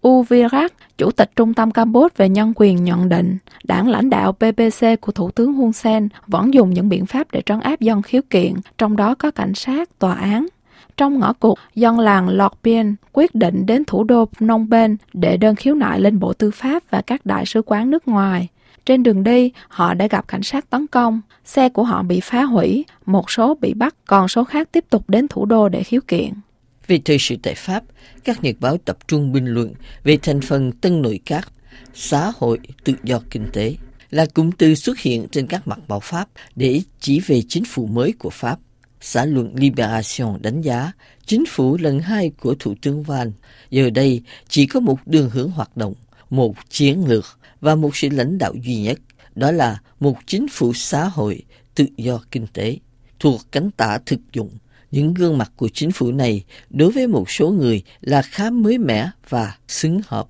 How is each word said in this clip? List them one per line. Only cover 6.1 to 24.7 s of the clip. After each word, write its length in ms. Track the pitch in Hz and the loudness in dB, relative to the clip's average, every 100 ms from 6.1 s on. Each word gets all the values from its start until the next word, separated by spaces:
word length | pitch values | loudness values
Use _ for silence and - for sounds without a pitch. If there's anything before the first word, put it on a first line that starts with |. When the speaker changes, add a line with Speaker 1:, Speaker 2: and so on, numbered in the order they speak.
| - - | -6 -4
Speaker 1:
vẫn 260 | 175 214 | 0 4
dùng 160 | 269 190 | 6 4
những 200 | 180 202 | 4 2
biện 160 | 185 185 | 0 -2
pháp 260 | 254 311 | -4 -4
để 100 | - - | -6 -2
trấn 140 | 214 | -2
áp 200 | - 311 | -2 -2
dân 220 | 220 214 | 0 -2
khiếu 200 | 202 247 277 | 0 -2 2
kiện, 240 | 196 180 185 - _ | 0 0 -4 -10 _
trong 180 | 214 208 | -2 2
đó 200 | 208 262 | 0 0
có 160 | 302 | -2
cảnh 220 | - 196 | -4 -4
sát, 460 | 196 - 269 339 _ | -4 -4 -4 -4 _
tòa 140 | 190 | -2
án. 320 | 180 196 214 330 _ _ _ _ - | -2 -2 -2 -2 _ _ _ _ -2
Trong 220 | 277 277 | 0 2
ngõ 140 | 220 | 0
cụt, 240 | 247 226 196 - - | 2 2 0 -4 0
dân 240 | 233 233 | 2 4
làng 300 | 220 202 180 | 4 4 2
Lok 340 | 190 196 - | 2 0 0
Bien 320 | 226 226 220 202 _ | 0 2 0 -4 _
quyết 220 | - 339 220 | 0 2 2
định 300 | 185 185 190 | 0 0 0
đến 180 | 233 302 | 0 0
thủ 180 | 190 | -2
đô 220 | 220 240 226 | 4 4 2
Phnom 420 | - 220 226 220 | 0 0 0 2
Penh 240 | 226 226 208 _ | 2 4 0 _
để 240 | - 175 175 | -2 0 4
đơn 180 | 214 208 | 2 2
khiếu 200 | 269 302 | 2 2
nại 240 | 214 175 | 0 2
lên 200 | 196 214 | 2 2
Bộ 140 | 185 | 0
Tư 180 | 185 214 | 0 -2
pháp 320 | 208 262 311 - | -2 -4 -4 -2
và 120 | 196 | -6
các 240 | - 262 - | -2 -6 -2
đại 200 | 196 196 | -4 -2
sứ 160 | 220 220 | -2 0
quán 260 | 208 240 | 0 0
nước 160 | 311 - | -2 0
ngoài. 400 | 208 196 180 180 _ _ _ - | 0 2 0 -4 _ _ _ 0
Trên 180 | 262 | 4
đường 200 | 240 196 | 4 2
đi, 280 | 196 240 247 - - | 4 4 2 -2 -20
họ 260 | - 175 | -2 0
đã 140 | 175 208 | 2 0
gặp 200 | 196 - | -2 -4
cảnh 160 | 190 | -8
sát 260 | 196 269 - | -6 -6 -4
tấn 180 | 254 294 | -4 -2
công, 340 | 254 240 226 - _ - | 0 0 0 -6 _ -4
xe 240 | - 254 | 2 2
của 140 | 254 | 2
họ 200 | 233 - | -2 -2
bị 160 | 185 180 | 0 -2
phá 240 | - 247 | -2 -2
hủy, 420 | 277 226 170 214 311 _ - | 2 2 2 0 -4 _ 0
một 260 | 190 160 | 0 0
số 240 | - 233 311 | 0 0 2
bị 120 | 196 | -2
bắt, 220 | 214 247 - - | -2 -4 -4 0
còn 220 | 202 185 | 2 2
số 160 | - | 0
khác 260 | 254 302 320 | -2 -2 0